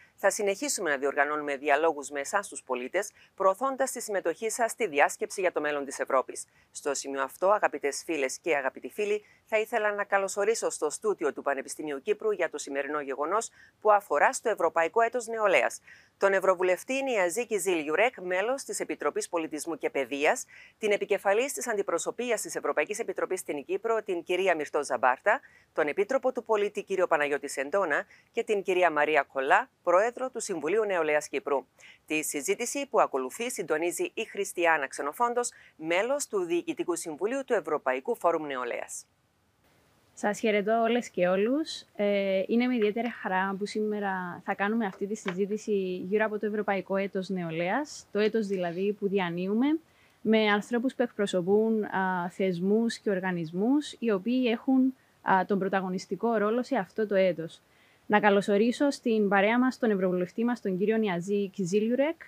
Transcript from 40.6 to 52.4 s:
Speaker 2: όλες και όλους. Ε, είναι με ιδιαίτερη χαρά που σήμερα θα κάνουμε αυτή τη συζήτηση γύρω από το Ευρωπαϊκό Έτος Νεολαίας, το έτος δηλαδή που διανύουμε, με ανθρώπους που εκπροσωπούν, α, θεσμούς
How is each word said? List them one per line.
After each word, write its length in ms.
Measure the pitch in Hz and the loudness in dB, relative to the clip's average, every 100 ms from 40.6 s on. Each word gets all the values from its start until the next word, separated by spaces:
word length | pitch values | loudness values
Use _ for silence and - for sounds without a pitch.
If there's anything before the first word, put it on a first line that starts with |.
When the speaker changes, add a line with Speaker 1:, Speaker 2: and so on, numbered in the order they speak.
| 202 233 | 2 2
Speaker 2:
όλες 280 | 226 240 - | 2 0 -2
και 180 | - 180 | 0 2
όλους. 580 | 190 220 285 311 - - - | 2 2 0 -2 -8 -14 -2
Ε, 480 | 202 202 196 190 - | 0 2 2 0 2
είναι 200 | 233 254 | 2 2
με 80 | 247 | 2
ιδιαίτερη 340 | 208 226 233 - | 0 0 -4 -6
χαρά 340 | 208 185 196 190 | -2 0 0 -2
που 80 | 202 | -4
σήμερα 760 | 214 214 208 202 190 180 170 208 | -2 -2 -2 -4 -4 -6 -10 -6
θα 80 | |
κάνουμε 320 | 196 202 226 202 | -2 0 0 -2
αυτή 220 | - 202 | -4 -8
τη 80 | 214 | -6
συζήτηση 800 | 196 180 196 208 - 202 185 180 | -6 -4 -2 -2 -2 -2 -2 -4
γύρω 300 | 185 208 220 | -2 0 0
από 140 | 214 | -2
το 60 | 214 | -4
Ευρωπαϊκό 500 | 214 208 190 180 196 | -2 -2 -2 -2 -2
Έτος 340 | 196 196 180 | -2 -4 -4
Νεολαίας, 800 | 185 170 160 175 247 294 - - | -4 -4 -2 -2 -2 -4 -12 -6
το 80 | 208 | 0
έτος 280 | 214 226 196 | 0 0 -2
δηλαδή 460 | 190 175 170 202 208 | -2 -2 -2 -4 -2
που 80 | 196 | 0
διανύουμε, 720 | 196 175 170 185 220 277 330 _ _ _ _ 214 | 0 0 -2 -2 0 2 0 _ _ _ _ 2
με 220 | 220 214 | 4 4
ανθρώπους 440 | 208 - 240 254 - | 2 2 -2 -2 -2
που 60 | |
εκπροσωπούν, 840 | 240 - 202 185 175 208 226 220 | -4 -2 0 0 2 4 4 0
α, 460 | 202 190 185 185 175 | 0 -2 -2 -2 -4
θεσμούς 680 | - | -2